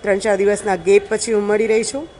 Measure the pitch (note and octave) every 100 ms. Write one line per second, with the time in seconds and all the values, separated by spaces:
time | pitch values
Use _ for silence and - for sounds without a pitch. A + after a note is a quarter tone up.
0 | G3 G3 A3 G3 G3+ G3+ G#3 F#3 E3 G3+
1 | G3+ A3 - G#3+ G3+ G#3 A3 A3 A3 C4+
2 | E4